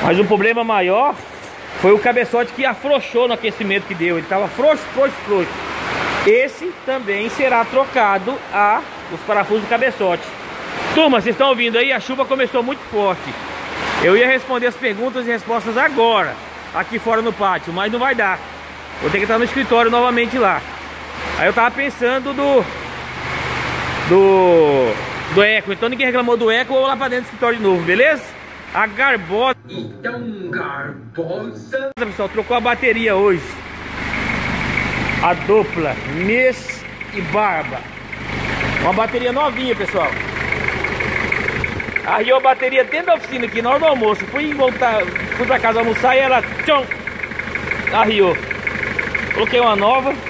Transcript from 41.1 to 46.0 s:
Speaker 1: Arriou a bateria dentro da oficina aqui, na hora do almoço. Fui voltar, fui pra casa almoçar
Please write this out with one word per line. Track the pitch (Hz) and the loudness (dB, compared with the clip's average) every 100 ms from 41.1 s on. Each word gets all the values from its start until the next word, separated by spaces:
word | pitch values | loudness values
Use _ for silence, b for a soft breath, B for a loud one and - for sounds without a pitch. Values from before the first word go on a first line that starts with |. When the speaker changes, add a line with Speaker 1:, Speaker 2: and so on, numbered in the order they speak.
| - - - - - - - - - - | -4 -2 -2 -2 -4 -4 -6 -6 -6 -2
Speaker 1:
Arriou | 208 233 262 | 0 4 4
a | |
bateria | 262 254 254 262 | 4 2 2 2
dentro | 240 302 359 | 2 0 2
da | 320 | 0
oficina | - 254 233 | 0 -6 -4
aqui, | 202 | -2
na | 233 | 0
hora | 277 | 4
do | 320 | 4
almoço. | 269 214 202 196 | 4 2 0 -2
Fui | 269 302 | -4 -4
voltar, | 285 254 - 247 220 180 - - - | 2 0 2 0 2 -2 -4 -6 -4
fui | 240 | 0
pra | 254 | 2
casa | 226 226 | 4 2
almoçar | 233 220 | 2 2